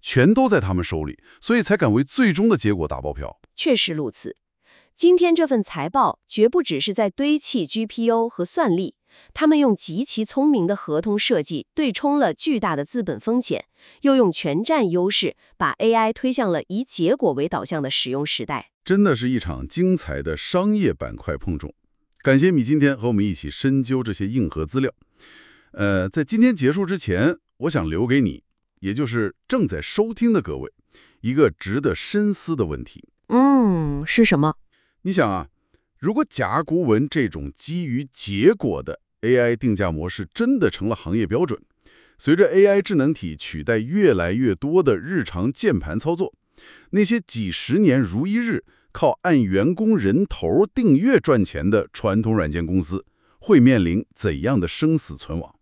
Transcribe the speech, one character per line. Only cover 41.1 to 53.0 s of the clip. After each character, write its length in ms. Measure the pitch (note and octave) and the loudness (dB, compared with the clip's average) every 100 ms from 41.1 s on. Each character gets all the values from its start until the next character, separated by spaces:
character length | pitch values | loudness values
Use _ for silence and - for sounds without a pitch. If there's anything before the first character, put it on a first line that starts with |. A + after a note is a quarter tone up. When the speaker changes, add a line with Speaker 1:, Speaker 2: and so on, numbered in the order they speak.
| G#2 | -2
Speaker 1:
业 100 | F#2+ | -2
标 200 | A2+ E3+ | -2 -2
准， 160 | A2 _ _ _ _ _ _ | -4 _ _ _ _ _ _
随 180 | - D#3+ | 0 4
着 140 | F#3 | 4
A 140 | F3 G3+ | 6 6
I 160 | G3+ | 4
智 120 | G3 F3 | 2 0
能 180 | C3+ | 0
体 200 | D#3+ F2 | -2 -6
取 300 | D2+ - D#2 | -10 -10 -8
代 140 | D2+ A2+ | -2 -2
越 340 | A2+ F#3+ F#3+ | 0 4 4
来 200 | G2+ E2+ | 4 2
越 220 | G#2 B2+ | 2 0
多 280 | F#2 C#3 F3 | 0 0 2
的 160 | D3 G2+ | 4 2
日 260 | A#2+ F3+ | -2 -6
常 260 | A2+ F2+ G#2+ | -4 -4 -4
键 280 | - A3 A2+ | 0 0 0
盘 200 | D#2 F#2 | -2 -6
操 180 | D3+ E3+ | -4 -4
作， 180 | F#3 _ _ _ - - _ | -4 _ _ _ -20 -20 _
那 120 | F#3+ | 0
些 160 | G3 A#3 | 2 0
几 320 | - A#2 G2+ | -4 -6 -6
十 260 | E2+ - D#3 | -6 -2 2
年 200 | G3+ C3 | 4 2
如 260 | G#2+ G2 F3 | 0 -2 -2
一 120 | A3 | -2
日 260 | A#3 D3 - _ _ | -2 -6 -8 _ _
靠 260 | - D3+ - | -2 -2 0
按 180 | F3+ D3+ | 0 2
员 320 | G#2 F#2+ A#2+ | 2 2 0
工 240 | F3+ A3 G#3+ | 0 2 2
人 260 | G2 C3 | 2 0
头 420 | G3 - E2 D3+ G3+ | 0 -4 0 2 2
订 300 | - A#3 C#3 | 2 4 4
阅 240 | A3+ A#3+ | 4 2
赚 240 | - B2+ | 4 2
钱 240 | F#2+ - E2 | 2 -2 0
的 180 | G#2+ - | 0 0
传 300 | - A2 G2+ | -4 -2 0
统 120 | A2 | 0
软 160 | A2 D#2 | 0 0
件 140 | D#2 | -4
公 180 | E2 F#2 | -2 -2
司， 220 | D2+ F#2 | -2 -6